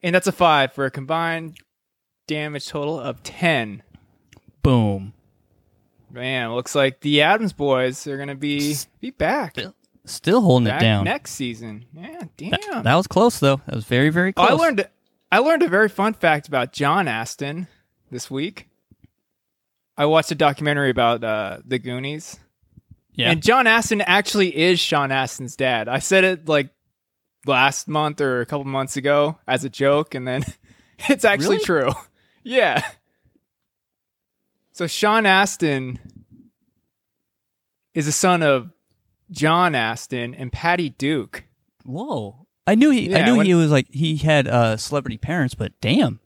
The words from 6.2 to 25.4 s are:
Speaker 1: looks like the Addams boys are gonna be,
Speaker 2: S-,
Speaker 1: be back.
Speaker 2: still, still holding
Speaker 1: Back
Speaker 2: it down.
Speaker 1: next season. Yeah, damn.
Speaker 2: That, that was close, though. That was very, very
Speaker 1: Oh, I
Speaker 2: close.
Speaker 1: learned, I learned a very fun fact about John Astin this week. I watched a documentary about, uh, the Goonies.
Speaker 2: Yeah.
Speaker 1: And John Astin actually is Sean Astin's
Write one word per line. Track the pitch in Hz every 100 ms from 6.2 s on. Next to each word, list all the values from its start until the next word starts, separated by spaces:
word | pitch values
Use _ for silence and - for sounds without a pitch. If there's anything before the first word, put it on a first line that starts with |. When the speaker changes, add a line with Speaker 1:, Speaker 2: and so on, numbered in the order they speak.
| 127 131 117
Speaker 1:
looks | 120 123 147
like | 135 131
the | 143 147
Addams | 151 214 214
boys | - 143 131 127 131 151
are | 139
gonna | 143 139
be, | 147 143 147
Speaker 2:
S-, | 147 - _
Speaker 1:
be | 254
back. | - 156 277 196 -
Speaker 2:
still, | 190 _ _ _
still | - - - 226
holding | 196 127 113
Speaker 1:
Back | 135
Speaker 2:
it |
down. | 113 104
Speaker 1:
next | 98 269 -
season. | - 127 113 117 107 120
Yeah, | 156 202 339 175 _
damn. | -
Speaker 2:
That, | - 415 277
that | 117
was | 156 190
close, | - 233 -
though. | 143 135 -
That |
was | 127 107
very, | 123 147
very | 165 185 190
Speaker 1:
Oh, |
I | 190
Speaker 2:
close. | 294
Speaker 1:
learned, | 330 214 185 _ _ _ _
I | 196
learned | 277 320
a | 339
very | 185 214
fun | - 208
fact | 220 170 151 -
about | 139 123
John | - 143 175 165
Astin | 113 113 - 143 160 180 _ _ _ _
this | 123 -
week. | 135 165 214 - _ _ _ _ _ _ _ _ _ _ _ _ -
I | 147
watched | 160 156
a | 147
documentary | 151 139 147 147 139
about, | 123 117 117
uh, | 113 107 101 -
the | - 127
Goonies. | 127 123 139 151 - - _ _ _ - _ - _
Speaker 2:
Yeah. | - 170
Speaker 1:
And | 165
John | 208 254 240
Astin | 226 - 208
actually | 185 190 196 208 185 147
is | 170 175
Sean | - 151 139
Astin's | 135 131 -